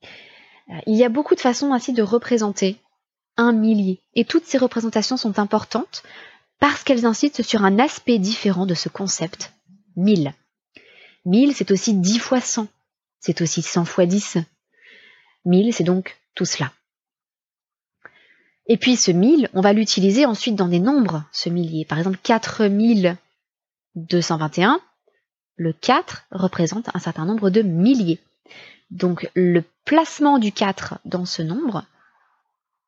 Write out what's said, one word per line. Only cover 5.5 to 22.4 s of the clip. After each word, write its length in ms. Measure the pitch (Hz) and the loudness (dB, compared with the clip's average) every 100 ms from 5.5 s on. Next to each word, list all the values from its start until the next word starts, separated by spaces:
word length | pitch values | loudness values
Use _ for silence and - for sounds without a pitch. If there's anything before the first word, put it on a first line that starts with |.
| 214 - 226 339 - - - - _ _ - | -2 -2 -6 -6 -14 -18 -20 -20 _ _ -2
parce 240 | 285 285 | -2 0
qu'elles 240 | - 247 233 | 0 2 0
insistent 360 | 214 294 - | 0 -2 -2
sur 220 | 226 220 | -2 2
un 140 | 196 196 | 4 4
aspect 400 | 277 - - 233 | 2 0 0 0
différent 480 | 190 220 208 180 190 | 0 -2 -2 -2 -2
de 80 | |
ce 140 | 170 - | -4 -6
concept. 640 | - 185 - 165 - - _ _ _ _ | -8 -6 -6 -8 -10 -18 _ _ _ _
Mille. 400 | - 196 196 139 - _ _ _ _ _ - - _ | 0 2 2 0 -6 _ _ _ _ _ -20 -20 _
Mille, 300 | 180 202 285 | 0 4 4
c'est 160 | 262 190 | 2 0
aussi 240 | 190 - | 0 0
dix 240 | 202 180 226 | 0 2 0
fois 220 | - 254 | 0 -2
cent. 260 | - - 208 _ _ _ _ _ | -2 -6 -8 _ _ _ _ _
C'est 200 | - 156 | -6 -2
aussi 220 | 165 - | -2 -4
cent 220 | 156 180 | -4 -2
fois 220 | 170 - 175 | -2 0 2
dix. 300 | 202 - 175 165 _ _ _ - - - _ _ _ | 0 -2 -6 -6 _ _ _ -20 -20 -20 _ _ _
Mille, 280 | 180 180 226 | 2 2 2
c'est 120 | 226 | 0
donc 340 | 175 185 - - _ | 0 -2 -4 -14 _
tout 100 | - | -6
cela. 280 | 185 - 131 - _ _ _ _ _ _ _ _ _ _ _ _ - _ _ _ _ _ - | -4 -4 -8 -10 _ _ _ _ _ _ _ _ _ _ _ _ -20 _ _ _ _ _ -2
Et 60 | 226 | 0
puis 200 | 254 240 | 2 2
ce 140 | - | 2
mille, 380 | 175 220 320 220 | 4 4 4 2
on 80 | 190 | 2
va 100 | 202 | 2
l'utiliser 540 | 208 214 - 190 220 285 | 2 2 2 2 4 2
ensuite 280 | 208 - | 0 -2
dans 140 | 202 175 | -2 0
des 100 | 175 | 2
nombres, 460 | 208 294 196 156 151 | 2 2 0 -2 -8
ce 160 | - 175 | -8 -4
millier. 380 | 175 165 160 156 | -4 -4 -6 -6
Par 100 | 156 | -4
exemple, 220 | 180 190 | -4 -2
quatre 440 | - 226 | -2 -2